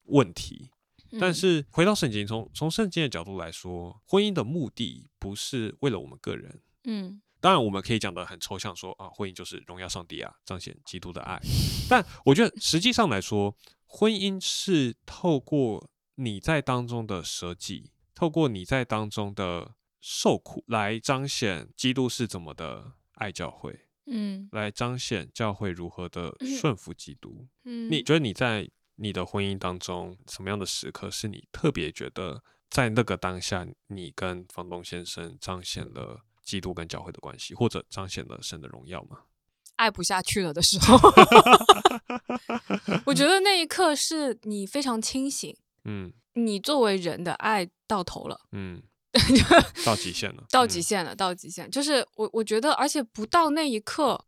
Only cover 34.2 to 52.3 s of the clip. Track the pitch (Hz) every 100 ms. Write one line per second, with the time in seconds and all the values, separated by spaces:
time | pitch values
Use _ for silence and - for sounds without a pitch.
34.2 | 92 90 90 - 87 87 85 90 85 -
35.2 | 85 87 - 90 - - 67 - 57 -
36.2 | _ _ - 98 90 85 82 - - -
37.2 | 69 - - 92 117 90 - - 95 -
38.2 | 62 - - 80 67 62 67 85 - -
39.2 | _ _ _ _ - - 226 185 175 185
40.2 | - 208 175 147 - 190 - 240 392 -
41.2 | - 440 254 - - - - 240 - 247
42.2 | - 247 - 233 - 202 - 190 262 277
43.2 | 294 381 403 370 320 - 339 285 - 320
44.2 | 285 - 214 208 196 285 269 226 - 262
45.2 | 269 - 156 - _ _ 107 104 90 -
46.2 | _ 240 226 196 247 294 220 190 170 -
47.2 | 175 - 214 208 180 _ - 208 170 -
48.2 | - - _ 101 92 87 - _ _ 247
49.2 | - 262 - 339 - - 123 104 92 85
50.2 | 98 - - 262 240 175 170 202 160 -
51.2 | 185 180 156 180 135 262 294 262 - -
52.2 | 214